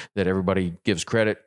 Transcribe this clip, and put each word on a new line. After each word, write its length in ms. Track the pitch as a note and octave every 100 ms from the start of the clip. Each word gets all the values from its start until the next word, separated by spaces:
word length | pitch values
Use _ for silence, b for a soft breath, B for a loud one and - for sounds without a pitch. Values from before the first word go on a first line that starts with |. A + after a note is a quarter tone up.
| B G2+
that 100 | F#2
everybody 500 | F#2+ F2+ F#2+ F2+ E2 -
gives 180 | F2
credit 340 | - A#2 G#2+ G2+